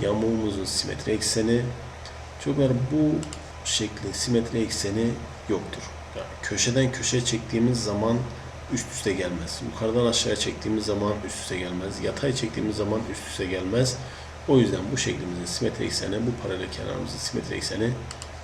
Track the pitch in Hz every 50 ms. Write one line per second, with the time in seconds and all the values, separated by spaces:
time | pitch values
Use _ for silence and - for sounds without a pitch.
0 | 101 101 107 110 113 113 113 110 110 107 98 98 95 - - - - - - -
1 | - - 107 107 - - - 117 110 110 117 120 123 123 - - - - - -
2 | - - - - - - - - - 143 139 147 139 131 127 120 127 135 151 151
3 | 156 151 156 - 156 - - - - - - - - - - - 110 101 - -
4 | - 101 92 - - 131 120 117 113 - - 117 110 107 - - - 101 101 110
5 | 117 117 120 - - - - - - - 104 90 - - 71 - - - - -
6 | - - - - - - - - - - 104 101 - 123 120 135 131 123 123 -
7 | - - - 123 123 - 120 110 - - - 113 117 120 127 120 104 104 101 101
8 | 110 113 120 123 127 - - - - - - - - - 135 120 - - - -
9 | - 110 95 92 92 87 90 87 85 82 - - 117 117 - - 110 113 113 120
10 | 120 117 110 - - - 107 104 - - - - - 110 110 110 104 107 101 101
11 | 101 104 104 104 - - - - - - 127 - 92 90 90 90 90 98 104 110
12 | 110 104 - - - 139 127 - - 110 - - 107 107 107 107 104 101 104 110
13 | 117 - 101 - - - - - 101 90 92 92 92 95 104 120 131 127 - -
14 | - - - - - - - - - - 147 131 117 98 - - 95 104 135 127
15 | - - - - - 90 90 87 87 - - - 117 110 - - 104 95 - -
16 | - 95 98 107 117 120 123 - - 98 95 92 92 95 - - - 101 92 50
17 | - - - - - - - - - - - 98 - - - - 110 117 127 127
18 | - - - - - - - -